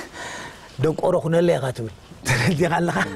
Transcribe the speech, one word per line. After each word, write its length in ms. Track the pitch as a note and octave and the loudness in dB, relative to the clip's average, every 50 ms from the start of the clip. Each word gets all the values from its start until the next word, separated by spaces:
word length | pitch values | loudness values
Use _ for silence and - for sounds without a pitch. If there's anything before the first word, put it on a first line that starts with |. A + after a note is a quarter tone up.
| - - - - - - - - - - - - - - - | -12 -14 -14 -14 -12 -12 -12 -14 -14 -16 -18 -18 -20 -14 -4
ደንቆሮ 380 | - C3 D#3 D3 - - F3+ F3+ E3+ | 0 0 0 0 0 0 2 2 2
ኩነለ 300 | - D#3+ E3 E3+ F3 E3+ | 2 2 2 4 4 4
ኢኻ 140 | D#3+ C#3+ C3+ C3 | 2 2 0 -4
ትብል። 220 | - - A2+ A2 - - - - - - - | -4 -6 -8 -10 -10 -14 -20 -20 -18 -8 -2
ተረዲኻ 460 | - B2 A#2+ A#2+ E3 F3 C#3 F3 D#3 | 0 0 2 4 2 2 2 2 2
ኣለኻ? 240 | E3 E3+ F3 E3+ E3 F#3+ G3 - - | 2 2 0 0 0 -2 -2 -2 -6